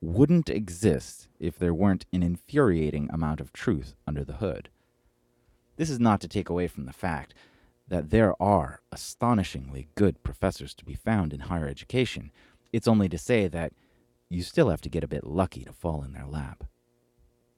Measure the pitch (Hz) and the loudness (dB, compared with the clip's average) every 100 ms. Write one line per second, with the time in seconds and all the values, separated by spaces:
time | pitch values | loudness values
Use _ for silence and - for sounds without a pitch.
0 | 78 90 147 175 - 76 98 85 104 71 | -2 4 6 6 4 -2 -4 0 2 2
1 | - - - - 85 - 87 82 101 95 | 0 -16 -20 -8 -6 0 0 4 4 2
2 | - 92 87 87 - 147 127 85 76 76 | 0 0 0 0 -2 2 4 4 2 0
3 | 73 82 78 76 69 - - 80 64 - | -2 -2 -2 -4 -8 -6 -2 -2 -4 -12
4 | - 71 69 73 101 57 - _ _ _ | -8 -6 -6 -6 -6 -6 -10 _ _ _
5 | _ _ _ _ _ _ _ - 156 131 | _ _ _ _ _ _ _ -6 -4 2
6 | 117 101 87 104 87 87 87 - 65 - | 4 2 0 -6 -2 -2 -2 -6 -12 -6
7 | 90 78 64 _ _ _ _ _ - 90 | -6 -4 -8 _ _ _ _ _ -6 -4
8 | 78 104 107 - 98 98 69 - _ - | 0 4 4 4 2 2 2 -8 _ -16
9 | - - 120 117 87 73 67 67 69 - | -14 -4 0 2 0 -6 -12 -12 -8 2
10 | 101 - - 65 95 - 71 - - 69 | 2 2 -6 -4 -4 -4 -10 -14 -12 -8
11 | - 110 80 71 69 87 71 69 - 123 | -2 0 0 -4 -6 -4 -4 -8 -6 -2
12 | 120 - 71 _ _ _ _ 117 120 110 | -2 -4 -14 _ _ _ _ -2 4 4
13 | 95 82 - 120 95 82 82 - _ _ | 4 0 0 2 2 -2 -6 -8 _ _
14 | _ _ - 90 85 - 135 76 - 80 | _ _ -8 -6 -2 2 2 2 -2 -4
15 | 73 73 - 80 90 64 62 - 85 78 | -4 -6 -4 0 -2 -2 -18 -8 -4 -4
16 | 67 71 69 76 69 - - _ _ _ | -6 -12 -10 -8 -8 -10 -16 _ _ _
17 | _ _ _ _ _ | _ _ _ _ _